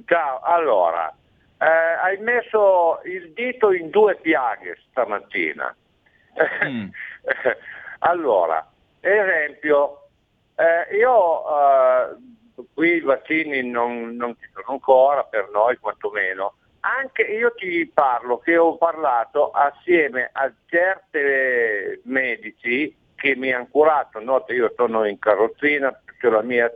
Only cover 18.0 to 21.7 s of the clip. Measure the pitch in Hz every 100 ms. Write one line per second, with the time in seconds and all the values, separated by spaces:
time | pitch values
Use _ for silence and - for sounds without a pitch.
18 | 139 120 123 120 - 170 165 139 170 160
19 | 151 120 113 147 147 - 143 - - 175
20 | 143 127 123 - 135 113 _ 170 185 190
21 | _ 156 143 135 131 123 113